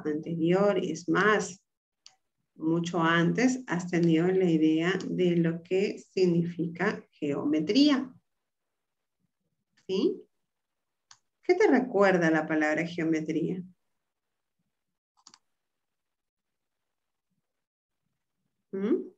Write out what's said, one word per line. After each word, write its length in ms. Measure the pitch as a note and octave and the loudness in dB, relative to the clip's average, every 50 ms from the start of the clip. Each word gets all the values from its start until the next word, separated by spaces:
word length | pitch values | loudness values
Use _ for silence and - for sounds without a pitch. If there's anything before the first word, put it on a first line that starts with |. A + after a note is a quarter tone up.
| - | -6
anterior, 720 | D#3 D3 D3+ D#3+ D#3+ E3+ E3 D#3 E3 F3 F#3+ G3+ G3+ G3+ - | -6 -6 -4 -6 -6 -4 -2 0 2 4 4 4 2 2 0
es 320 | F#3+ F3 D#3+ E3 - - | -2 -4 -6 -8 -4 -2
más, 500 | D#3+ E3+ F#3+ G#3+ G#3+ G3 F3+ - - - _ _ _ _ _ _ _ _ _ - _ _ _ _ _ _ _ _ _ | 0 2 4 4 2 2 0 -4 -10 -18 _ _ _ _ _ _ _ _ _ -20 _ _ _ _ _ _ _ _ _
mucho 460 | - D#3 D#3+ E3 E3+ E3+ - - F3 | -6 -2 -2 0 0 -2 -2 -4 -2
antes, 640 | E3 E3 E3 E3+ E3 - E3+ E3+ B3 B3+ B3+ - - | 0 2 2 2 2 2 0 2 0 0 0 -2 -6
has 240 | - E3 F3 - - | -6 -6 -6 -6 -4
tenido 380 | - E3+ E3+ E3+ D#3+ D#3+ E3+ F3+ | -2 0 2 2 2 2 2 2
la 180 | F#3+ F#3+ F#3 | 2 2 2
idea 480 | F3 E3 D#3 D#3 D#3 D#3 D#3+ E3 F3 F#3+ F#3 - - | 2 2 2 2 2 2 2 0 -2 -2 -4 -4 -6
de 300 | E3+ E3+ F3+ F3+ F3 E3+ | -4 0 0 0 2 2
lo 260 | E3 E3 E3 - - | 0 0 -2 -4 -6
que 340 | - F#3 F#3+ G3 A3 - - | -4 -2 -2 -2 -2 -4 -8
significa 1040 | - _ _ G3 F#3 F3+ E3+ E3+ E3+ E3+ - - D#3+ E3+ E3 - F3+ G#3 A3+ - - _ | -14 _ _ 0 2 2 2 0 0 -2 -4 -6 -6 -6 -4 -4 -4 -4 -4 -6 -12 _
geometría. 1040 | _ _ - D3 C#3+ - C4 D4 D4+ D#3 E3 - B3+ C4 D4 D4 C#4+ B3 - - - - _ _ _ _ _ _ _ _ _ _ _ _ _ _ _ _ _ _ _ _ _ _ _ _ _ _ _ _ _ _ _ _ _ - | _ _ -6 -4 -4 -2 -2 0 0 0 0 0 2 4 4 4 4 0 -2 -6 -14 -20 _ _ _ _ _ _ _ _ _ _ _ _ _ _ _ _ _ _ _ _ _ _ _ _ _ _ _ _ _ _ _ _ _ -6
¿Sí? 340 | F#3+ F#3+ B3+ F#4+ G#4 - - _ _ _ _ _ _ _ _ _ _ _ _ _ _ _ _ _ - _ _ _ _ _ | -4 -2 -2 -2 -2 -4 -12 _ _ _ _ _ _ _ _ _ _ _ _ _ _ _ _ _ -20 _ _ _ _ _
¿Qué 140 | _ - F4+ | _ 0 2
te 120 | F4+ G#4+ F4 | 4 4 4
recuerda 600 | C#4+ A3+ - - - G3 G3+ G3 F3+ F3 E3+ D#3+ | 4 2 2 0 2 2 4 4 4 4 2 2
la 160 | D#3+ D#3 D3+ | 2 2 0
palabra 400 | - D#3+ D#3 D#3 D3+ D#3 D#3 E3 | 0 -2 0 0 0 0 -2 -4
geometría? 760 | E3+ - - D#3+ D#3+ D#3+ D#3 D#3 D#3+ D#3 D3+ E3+ E3+ F3+ F#3 - - - _ _ _ _ _ _ _ _ _ _ _ _ _ _ _ _ _ _ _ _ _ _ _ _ _ _ _ _ _ _ - - _ _ _ _ _ _ _ _ _ _ _ _ _ _ _ _ _ _ _ _ _ _ _ _ _ _ _ _ _ _ _ _ _ _ _ _ _ _ _ _ _ _ _ _ _ _ _ _ _ _ _ _ _ _ _ _ _ _ _ _ _ _ _ _ _ _ _ | -6 -4 -4 -2 -2 -2 -2 -2 -4 -4 -4 -4 -4 -6 -8 -10 -14 -18 _ _ _ _ _ _ _ _ _ _ _ _ _ _ _ _ _ _ _ _ _ _ _ _ _ _ _ _ _ _ -20 -20 _ _ _ _ _ _ _ _ _ _ _ _ _ _ _ _ _ _ _ _ _ _ _ _ _ _ _ _ _ _ _ _ _ _ _ _ _ _ _ _ _ _ _ _ _ _ _ _ _ _ _ _ _ _ _ _ _ _ _ _ _ _ _ _ _ _ _
¿Mm? 260 | - F#3+ G3 G#3+ D#4 - - - - | -8 -6 -2 -2 -2 -2 -4 -10 -16